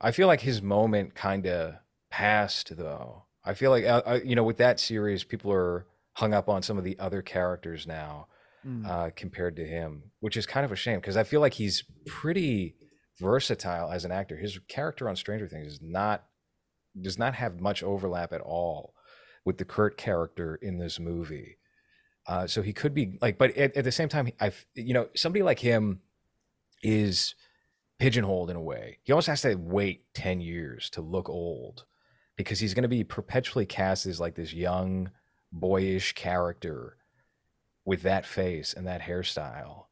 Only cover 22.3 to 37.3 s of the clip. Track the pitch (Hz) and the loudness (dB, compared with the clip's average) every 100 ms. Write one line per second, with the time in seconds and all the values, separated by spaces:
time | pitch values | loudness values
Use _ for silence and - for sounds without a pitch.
22.3 | 90 92 - 101 101 151 143 107 95 117 | -2 -2 -2 -2 -2 -2 0 -2 0 0
23.3 | - 131 127 139 143 127 123 160 156 120 | 4 4 4 2 2 0 2 0 0 -2
24.3 | - 104 - - - 117 123 113 - 165 | 0 -2 -2 -14 -10 2 2 2 0 0
25.3 | 190 185 135 120 113 107 92 _ _ _ | 4 4 4 4 4 4 -2 _ _ _
26.3 | _ _ _ _ _ 110 107 104 87 - | _ _ _ _ _ 2 4 4 2 0
27.3 | - _ _ _ _ _ - 131 120 98 | -4 _ _ _ _ _ 2 2 4 2
28.3 | 92 87 87 80 65 - - - 147 165 | 0 -2 -4 -6 -6 -10 -8 2 4 4
29.3 | 147 135 95 85 95 101 90 _ - 95 | 2 2 2 2 2 2 0 _ -6 -2
30.3 | 90 85 85 76 58 - - 80 92 90 | -2 -2 -6 -8 -8 -10 -10 -4 -4 -4
31.3 | 82 85 71 60 - - _ _ _ _ | -4 -4 -6 -10 -16 -20 _ _ _ _
32.3 | - 98 98 110 95 123 123 107 - - | -8 -4 -2 -2 2 2 2 -2 -6 -2
33.3 | 127 127 131 98 - 95 95 95 82 85 | -2 0 0 -2 0 0 2 -2 -4 -4
34.3 | 82 80 82 90 90 92 92 92 - _ | -6 -8 -2 0 0 0 -2 -4 -8 _
35.3 | _ _ 87 92 95 95 95 92 - 87 | _ _ -4 2 2 2 0 -2 -4 -2
36.3 | 90 87 87 87 71 57 - _ _ _ | 0 0 -2 -8 -8 -12 -18 _ _ _